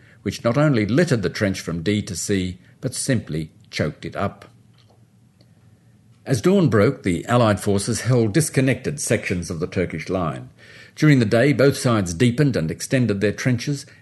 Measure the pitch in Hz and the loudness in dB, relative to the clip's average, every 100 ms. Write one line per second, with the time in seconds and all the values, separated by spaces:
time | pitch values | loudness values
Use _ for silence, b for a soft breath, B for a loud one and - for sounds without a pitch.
0 | b b 101 - 117 131 151 120 101 135 | b b -8 -4 -2 2 2 2 0 0
1 | 180 120 90 - 101 90 - 85 82 104 | 2 0 -2 -2 -2 -2 -6 -6 -2 -2
2 | 98 85 - 98 92 90 b b 123 - | -4 -6 -2 -2 -2 -8 b b -8 -6
3 | - 117 - 78 78 _ _ - 78 - | -2 -2 -2 -8 -8 _ _ -6 -6 -6
4 | 80 71 98 - - _ _ _ _ _ | -10 -6 -6 -8 -18 _ _ _ _ _
5 | _ _ _ _ b b b b b b | _ _ _ _ b b b b b b
6 | _ _ - 135 180 202 151 104 113 143 | _ _ -4 0 2 4 4 4 4 2
7 | 98 82 - 123 110 101 104 98 123 107 | -2 -2 0 2 2 2 0 0 -2 -2
8 | 117 127 110 127 156 135 131 117 - - | 2 2 2 0 0 0 0 0 -4 -6
9 | - 110 - 90 82 85 87 101 82 80 | -2 -2 0 -6 -4 -6 -4 -2 -4 -6
10 | 78 92 80 64 64 B B B B - | -6 -4 -4 -6 -12 B B B B 2
11 | 151 135 107 113 143 113 139 139 127 113 | 4 6 6 4 4 4 4 2 2 2
12 | 87 85 123 120 147 101 80 - - 131 | 0 0 2 2 0 0 -4 -6 -2 0
13 | 113 98 104 101 131 120 - 139 - B | 0 0 -2 -2 -2 -2 -4 -8 -10 B